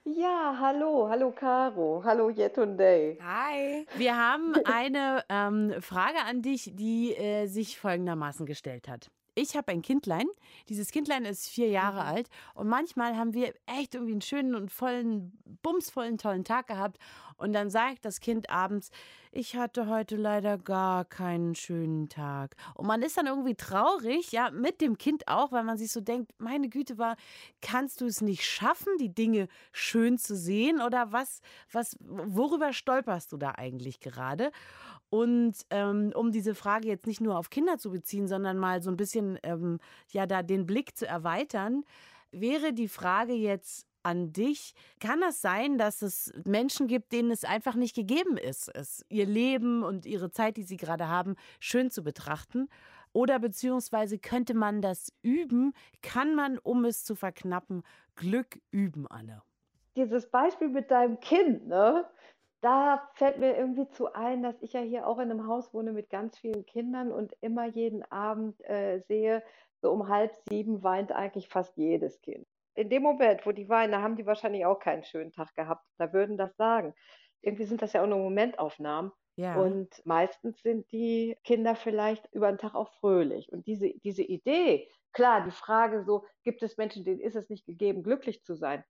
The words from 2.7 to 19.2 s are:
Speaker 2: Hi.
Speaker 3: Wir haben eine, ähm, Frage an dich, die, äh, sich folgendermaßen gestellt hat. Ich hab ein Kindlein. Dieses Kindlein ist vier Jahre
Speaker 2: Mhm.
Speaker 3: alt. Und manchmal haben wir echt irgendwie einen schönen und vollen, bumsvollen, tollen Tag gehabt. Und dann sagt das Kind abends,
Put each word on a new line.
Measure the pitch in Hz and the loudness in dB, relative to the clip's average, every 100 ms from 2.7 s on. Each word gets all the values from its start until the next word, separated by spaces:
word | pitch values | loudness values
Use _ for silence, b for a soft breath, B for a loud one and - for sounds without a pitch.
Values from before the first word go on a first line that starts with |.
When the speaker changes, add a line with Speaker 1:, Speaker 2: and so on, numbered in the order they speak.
| 190 190 175 151 160 | 6 8 8 6 -2
Speaker 2:
Hi. | 175 202 277 285 277 294 302 - | -4 -2 -2 -2 -2 -4 -6 0
Speaker 3:
Wir | 247 240 | 2 4
haben | 233 285 330 320 233 | 4 2 2 2 4
eine, | 226 262 277 269 269 - | 2 2 0 0 0 0
ähm, | 202 202 214 214 196 | 0 2 2 0 -2
Frage | - 185 196 320 226 | -4 0 2 2 -2
an | 247 | -2
dich, | 240 269 - 190 | -2 -2 -4 -6
die, | 220 226 240 - | -2 0 0 0
äh, | 208 208 208 | 0 0 0
sich | 202 214 - | -2 -4 -4
folgendermaßen | 202 175 180 165 147 139 151 | -2 -2 -2 -2 -4 -6 -8
gestellt | 147 - 123 - | -8 -10 -10 -12
hat. | 123 - _ _ - | -14 -16 _ _ -4
Ich | 285 294 | -2 -2
hab | - | -2
ein | 170 | -2
Kindlein. | - 269 208 165 277 403 B B B | 0 0 0 0 -2 -4 B B B
Dieses | 208 202 | -8 -4
Kindlein | 302 294 269 220 | -4 -2 -2 -4
ist | 196 - | -6 -8
vier | - 233 | -2 2
Jahre | 196 196 196 | 2 0 -2
Speaker 2:
Mhm. | 147 | -2
Speaker 3:
alt. | 160 - B B | -4 -4 B B
Und | - 208 | -6 0
manchmal | 247 339 - 240 226 | 0 0 -2 -2 -2
haben | 233 | -2
wir | 226 247 - - | -2 -4 -6 -10
echt | 254 285 - | -8 -6 -6
irgendwie | 240 | -4
einen | 208 | -4
schönen | - 285 262 | -2 -2 0
und | 233 196 | -2 -6
vollen, | - 254 247 233 214 180 202 - - | -4 -4 -2 -2 -2 -6 -16 -20 -8
bumsvollen, | 320 349 - - 233 226 | -2 -2 -2 -6 -4 -2
tollen | 214 185 | -2 -2
Tag | 185 233 247 | -2 -2 -2
gehabt. | 202 202 - B B B B | -4 -4 -6 B B B B
Und | 208 | -2
dann | 208 208 | 0 0
sagt | 214 247 254 220 | 0 0 -2 -10
das | 185 | -8
Kind | - 226 208 | -4 -4 -2
abends, | 175 190 208 - B B B | 0 0 -2 -6 B B B